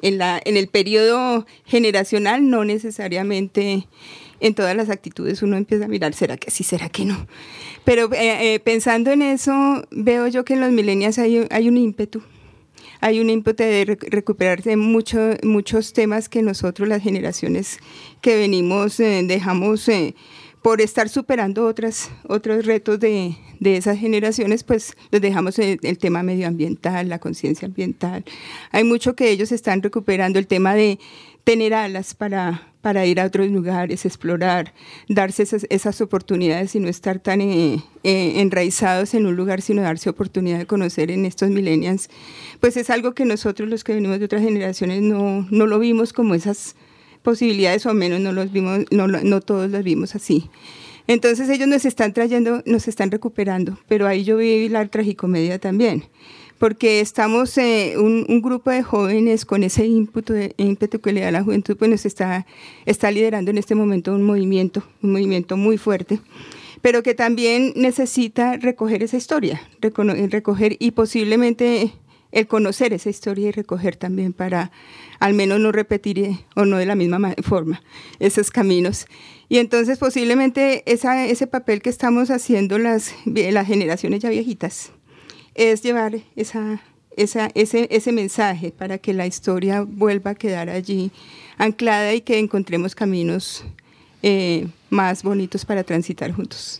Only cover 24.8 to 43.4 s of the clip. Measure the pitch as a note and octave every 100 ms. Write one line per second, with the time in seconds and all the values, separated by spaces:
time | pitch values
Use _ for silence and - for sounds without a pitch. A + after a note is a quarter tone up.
24.8 | - - - G#3 G3 F#3+ F#3 F#3+ G3+ F#3+
25.8 | C3 F3+ F#3 F3 F#3 F#3 F3 E3+ D#3+ -
26.8 | F3 F3+ F3+ E3+ E3+ E3 C#3 D#3 F#3+ F#3
27.8 | F#3 - F3+ F#3 - - - - - -
28.8 | A#3 A#3 B3 B3 A#3+ G3+ G#3+ A#3+ - F#3+
29.8 | G#3 A3+ G3+ F#3+ F#3 F#3+ F#3+ F#3 F#3+ G#3
30.8 | G#3+ G3 - - - _ - A3+ A3 A3
31.8 | G#3 F#3+ F#3+ - G#3 G3 F3 E3+ - _
32.8 | G#3+ G3 F3+ F3+ F#3+ F#3+ G3 G3 F3 F3+
33.8 | F3+ - F#3 - D#3+ E3+ F3+ F3+ D#3+ -
34.8 | - - - G3+ F#3+ - G#3 G#3+ G#3 F#3+
35.8 | G#3 - G#3+ F#3+ - F#3 F3 E3 F#3+ A3
36.8 | F3 F3+ G3 F#3+ G3+ G3 G3+ F3 D#3+ D#3
37.8 | - - F#3+ F#3+ F3 - G3 F#3 F3+ -
38.8 | G3 F3+ G3+ A#3 G3+ F3 F#3+ F#3 - G#3
39.8 | F3+ E3 G3 - G3 G3 F3+ E3+ F3 G3+
40.8 | F3+ F3 D#3+ F#3 F#3+ - G3 G3+ F#3 D#3+
41.8 | F3 G3 - - - - - - A#3+ A#3+
42.8 | A#3 A#3+ A#3+ A#3+ B3 G#3+